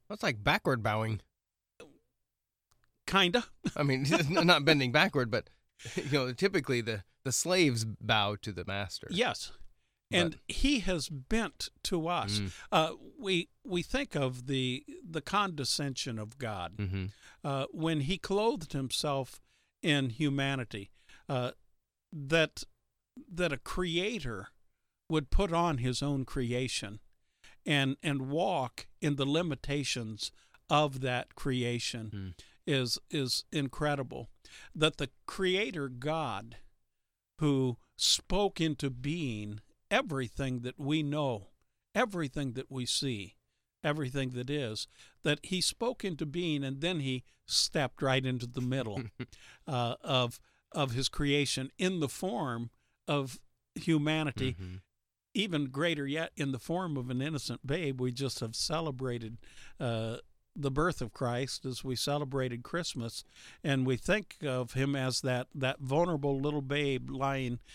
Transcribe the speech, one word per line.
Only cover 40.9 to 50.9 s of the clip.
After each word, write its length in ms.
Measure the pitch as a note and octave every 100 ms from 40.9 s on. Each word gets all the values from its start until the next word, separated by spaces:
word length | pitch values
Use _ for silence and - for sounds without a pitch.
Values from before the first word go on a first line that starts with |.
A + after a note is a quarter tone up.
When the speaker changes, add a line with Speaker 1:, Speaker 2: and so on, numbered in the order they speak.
| D3
Speaker 2:
know, 440 | D3 D3+ C#3+ G#2+ F#2 _ _ _ _ G3
everything 580 | A#3+ F3+ C#3+ D3 C#3
that 180 | A#2+ C3
we 140 | C3+ A#2+
see, 500 | - C#3 A2 G2+ - _ _ _ _
everything 480 | D#3 D3+ C3 C3+ C3
that 180 | B2 B2
is, 380 | D3 A#2+ A2 - - - _
that 160 | D3+ D3
he 180 | - F#3
spoke 420 | D#3 - A#3 B3+
into 220 | G3 D3+ D#3
being, 380 | E3 F3+ D3
and 180 | C3+ C3+
then 180 | E3+ F3
he 240 | C3+ B2+ - _ -
stepped 560 | - - D#3+ C3 -
right 240 | C3+ C3 C3
into 200 | B2+ A#2+
the 160 | C3
middle, 400 | B2 C3 A2+ G#2+ A2+ - B2 -
Speaker 1:
<laughs> 320 | - - -
Speaker 2:
uh, 280 | B2+ A#2+ -
of, 380 | G3 C3 B2 - - _ _
of 200 | E3 C3+